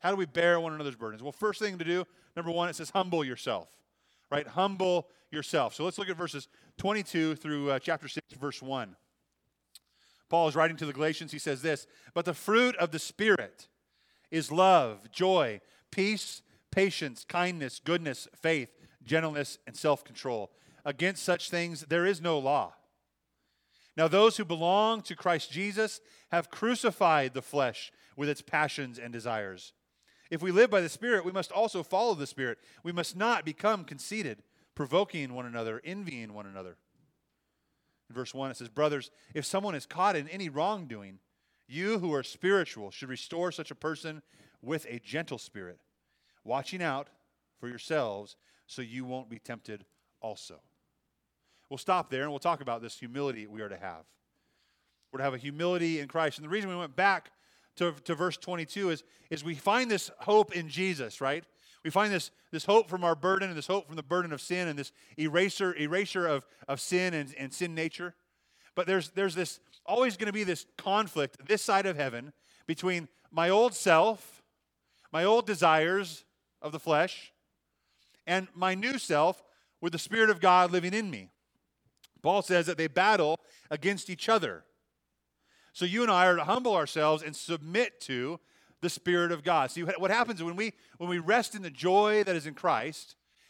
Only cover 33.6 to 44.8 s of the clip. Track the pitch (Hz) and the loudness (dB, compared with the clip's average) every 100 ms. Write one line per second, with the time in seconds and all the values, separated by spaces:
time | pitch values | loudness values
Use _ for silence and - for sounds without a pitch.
33.6 | 208 208 - 139 - 220 156 104 _ _ | 0 0 -4 -12 -8 -6 -6 -8 _ _
34.6 | _ - 139 165 202 165 135 123 123 120 | _ -8 0 2 2 -4 -6 -8 -8 -6
35.6 | 113 113 156 196 185 127 110 104 98 98 | -4 -6 -8 -10 -10 -10 -12 -14 -14 -14
36.6 | 92 85 _ _ _ _ _ _ _ _ | -14 -16 _ _ _ _ _ _ _ _
37.6 | _ _ _ _ _ 120 123 135 135 120 | _ _ _ _ _ -12 -10 -8 -8 -10
38.6 | 120 110 151 143 - _ _ 156 131 190 | -10 0 0 0 -8 _ _ -8 -4 -4
39.6 | 202 151 - 170 196 170 147 190 180 139 | -4 -8 -8 0 2 2 -4 -8 -8 -2
40.6 | 180 208 147 110 98 95 _ _ _ _ | -2 -2 -8 -12 -14 -20 _ _ _ _
41.6 | - 143 196 220 170 147 123 - 180 196 | -14 -6 -2 -2 0 -2 -4 -2 2 2
42.6 | 165 113 101 - 135 127 - 170 175 160 | 0 -6 -14 -12 -12 -12 -8 -4 -4 -4
43.6 | 151 - 160 151 160 156 _ _ _ _ | -12 -8 -6 -6 -10 -14 _ _ _ _
44.6 | 117 160 | -6 -6